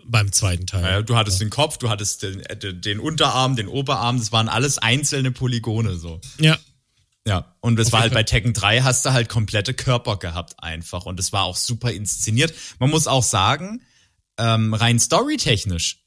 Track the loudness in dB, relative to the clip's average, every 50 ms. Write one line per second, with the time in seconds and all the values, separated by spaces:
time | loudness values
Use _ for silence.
0 | -6 0 0 0 2 2 0 2 2 2 0 -2 -4 -4 -2 -2 0 0 0 0
1 | 0 2 2 2 2 2 0 -2 -2 -2 0 0 0 0 0 -2 -2 -2 -2 -2
2 | -2 -4 -6 -6 -6 -10 -10 -10 -12 -12 -12 -10 -10 -10 -10 -8 -6 -6 -4 -4
3 | -4 -4 0 2 2 4 4 4 2 2 2 0 -2 -4 -4 -4 -2 -2 -2 -2
4 | 0 0 0 0 -2 0 0 0 0 2 0 0 0 0 0 0 0 0 2 2
5 | 0 0 -2 -2 -2 -2 -2 -2 -2 -2 -2 -2 -2 -2 -2 0 -2 -2 -4 -6
6 | -8 -10 -12 -12 -14 -12 -2 2 4 4 4 2 -2 _ _ _ _ _ _ _
7 | _ _ _ _ -4 -2 -2 -2 -2 _ _ _ 0 2 2 2 2 4 4 4
8 | 4 4 2 2 2 2 2 0 2 0 0 0 2 4 4 4 4 4 2 2
9 | 2 2 2 2 0 0 0 -2 0 0 0 -2 -2 -2 -4 -4 0 0 0 0
10 | 0 -2 -4 -4 -4 -6 -8 -8 -10 -10 -14 -14 -12 -10 -10 -10 -10 -10 -10 -10
11 | -10 -8 -6 -6 -4 -2 0 0 0 0 -2 -4 -4 -4 -4 -4 -4 -4 -4 -4
12 | -4 -4 -4 -2 -2 0 2 2 2 2 0 -6 -16 -14 -4 0 2 2 4 4
13 | 2 4 2 2 2 2 2 2 4 2 2 0 -4 -8 -12 -12 -14 _ _ _
14 | _ _ _ _ _ _ _ -2 0 2 2 2 2 2 2 2 4 4 4 4
15 | 4 4 2 2 2 2 0 0 0 0 0 0 0 -2 -2 -2 -2 -4 -6 _
16 | _